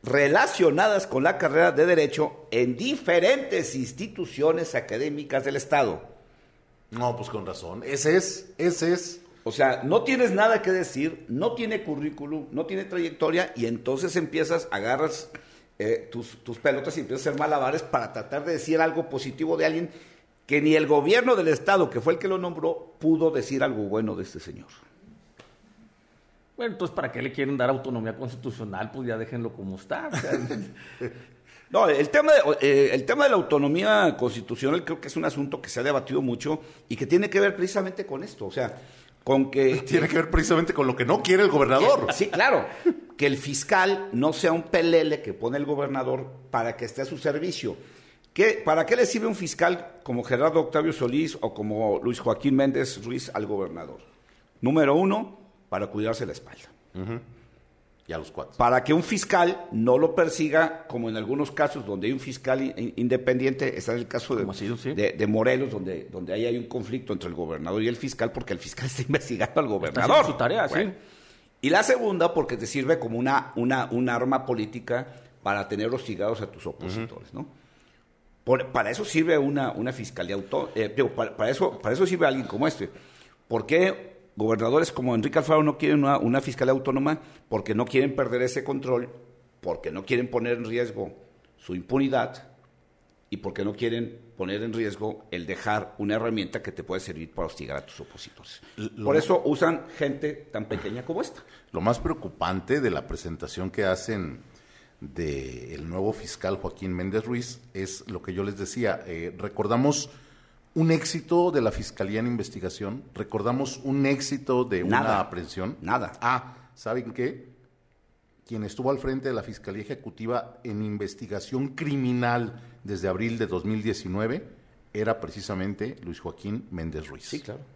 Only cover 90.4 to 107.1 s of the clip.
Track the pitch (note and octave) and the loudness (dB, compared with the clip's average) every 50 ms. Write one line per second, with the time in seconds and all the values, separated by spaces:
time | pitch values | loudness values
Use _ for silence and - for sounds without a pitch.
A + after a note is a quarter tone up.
90.4 | A2+ A#2+ A#2+ A#2 A#2 A2 A2+ A#2+ A#2+ A2 G2+ G2 G2 F2 - - - _ _ _ | 0 -2 -2 -4 -4 -4 -2 -2 -2 -4 -4 -8 -10 -10 -12 -18 -20 _ _ _
91.4 | _ _ _ _ - - F2+ F#2 F2 - B2+ C3+ C#3 C3+ C#3 B2 A#2+ - - - | _ _ _ _ -12 -10 -8 -8 -6 -2 0 0 0 2 0 0 -2 -2 -8 -14
92.4 | - - _ _ _ _ _ _ _ _ _ _ _ _ _ _ _ _ G2+ F#2+ | -20 -20 _ _ _ _ _ _ _ _ _ _ _ _ _ _ _ _ -12 -8
93.4 | - G2 - - G2 G#2 G2+ - B2 A2+ A2+ A#2 A#2+ A2 - - - - - - | -8 -8 -6 -4 -4 -4 -4 -2 -2 -2 -2 -2 -4 -6 -8 -16 -20 -20 -10 -8
94.4 | F#2+ F#2 G2 G#2 A2 A#2 G#2+ A#2 A2+ G#2 G2 G2 G#2+ A2 - - - - - F2 | -6 -4 -4 -4 -6 -4 -4 -2 -2 -4 -4 -6 -6 -8 -8 -10 -12 -10 -10 -8
95.4 | E2+ D#2 F#2 - - G#2+ G#2+ G#2+ G2 - - - G#2 G#2 G#2 A2 A2+ A#2 A2+ G#2+ | -6 -6 -8 -4 -2 -2 -2 -2 -2 -6 -8 -6 -2 -2 0 0 0 -2 -2 -2
96.4 | F#2+ F2+ - - - G2+ - - D#2+ - F#2 F#2+ - - D#2 D#2 E2 D#2 - - | -4 -4 -6 -8 -8 -8 -12 -12 -8 -6 -6 -6 -6 -8 -10 -12 -12 -12 -6 -6
97.4 | E2+ D#2 - - D2 A#1+ C#2+ C#2 - - - - C#2+ - - - - - _ - | -6 -6 -6 -10 -10 -8 -8 -8 -10 -12 -18 -18 -18 -18 -18 -20 -20 -20 _ -20
98.4 | - - - - - - - - G#2+ A2 - A#2 G#2+ B2+ C#3+ D#3 D#3 - F#3 E3+ | -20 -20 -20 -20 -20 -20 -12 -10 -10 -10 -8 -4 -2 2 2 2 4 4 2 2
99.4 | - C#3+ D3 - E3+ E3 E3 - - - - - D3+ C#3 C3+ - - D3+ D3 - | 2 0 2 2 2 2 2 -2 -6 -12 -6 -4 -4 -4 -2 -4 -6 -6 -6 -8
100.4 | - - - G#2+ G#2+ - A2 F#2 - G2+ G#2 B2 B2+ - E3 G3 C4 - - - | -16 -10 -8 -8 -6 -6 -8 -6 -6 -8 -8 -8 -8 -6 -6 -6 -6 -8 -10 -18
101.4 | - - - - _ _ - - F#3 A2+ A#2+ - - E3+ D3+ - - F#2+ - - | -20 -20 -20 -20 _ _ -6 0 0 0 0 0 -2 -4 -4 -4 -8 -14 -6 -4
102.4 | - F2 F#2 F#2+ - - C3 D3+ C3+ A2 F2 C#2 - - E2 D#2 - E2+ D#2+ - | -2 -2 -2 -2 -2 0 0 0 2 0 0 -2 -4 -6 -10 -10 -8 -10 -10 -8
103.4 | - - - - F#2 F#2+ - - G2+ F#2 F#2 F#2 - - A2 G2+ F2+ D#2 B1+ - | -10 -10 -8 -8 -8 -6 -2 -2 0 0 0 0 -2 -6 -4 -4 -4 -6 -10 -12
104.4 | - - - - _ _ _ - _ _ _ _ - - - - E2 D2+ C#2+ C#2 | -18 -20 -20 -20 _ _ _ -20 _ _ _ _ -18 -14 -8 -6 -4 -4 -4 -6
105.4 | C2+ C2 B1+ B1 A#1+ - D#2+ C#2+ D2+ E2 E2+ F#2 F#2+ G#2+ G#2+ - - - - - | -8 -10 -12 -14 -14 -14 -14 -12 -10 -8 -6 -2 -2 -2 -4 -4 -10 -14 -12 -6
106.4 | - F#2 G2 - - F#2 - - G2 F#2+ F#2 F2+ F2+ F#2+ | -4 -4 -4 -4 -6 -10 -10 -8 -8 -6 -4 -4 -4 -2